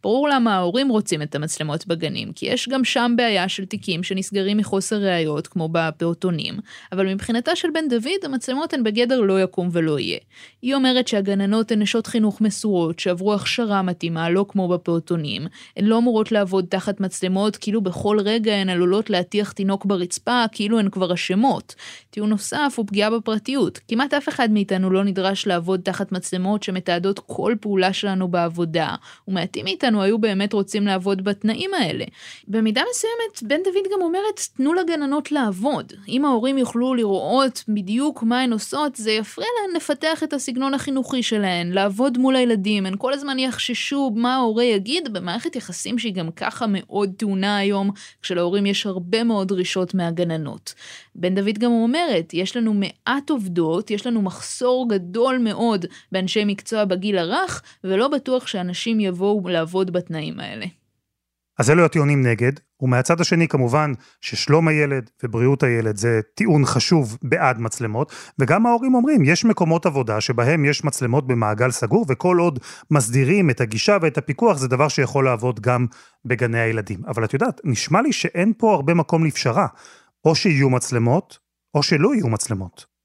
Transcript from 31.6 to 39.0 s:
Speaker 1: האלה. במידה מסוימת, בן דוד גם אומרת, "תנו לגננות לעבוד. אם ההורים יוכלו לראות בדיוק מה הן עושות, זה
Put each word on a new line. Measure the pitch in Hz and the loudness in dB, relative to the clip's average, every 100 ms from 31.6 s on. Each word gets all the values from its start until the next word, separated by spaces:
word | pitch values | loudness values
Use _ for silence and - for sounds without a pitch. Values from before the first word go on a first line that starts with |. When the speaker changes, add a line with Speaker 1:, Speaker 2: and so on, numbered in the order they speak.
| 381 | -4
Speaker 1:
האלה. | 381 196 156 - - - - - | -2 -2 -2 -8 -12 -20 -20 -6
במידה | 214 220 214 370 | 0 0 0 -2
מסוימת, | 494 440 466 453 - 214 | -2 -4 -2 -6 -8 -2
בן | 294 | -2
דוד | 381 370 381 | 0 -2 -2
גם | 392 | -2
אומרת, | 339 359 415 415 - - | 0 0 -2 -4 -10 -2
"תנו | 269 | 0
לגננות | 349 339 330 277 294 294 | 2 0 -2 0 -2 -2
לעבוד. | 294 233 185 247 240 - - - | 0 0 0 -2 -2 -6 -16 -6
אם | 247 285 | 0 2
ההורים | 247 247 269 | 2 2 0
יוכלו | 240 233 254 | 0 0 0
לראות | 254 214 196 147 247 262 247 - | 0 2 0 2 2 2 -2 -4
בדיוק | 214 185 220 294 - | -4 -2 -2 -2 -2
מה | 226 240 | 0 0
הן | 254 | 0
עושות, | 220 - 262 294 | -2 -4 -4 -4
זה | 247 | -4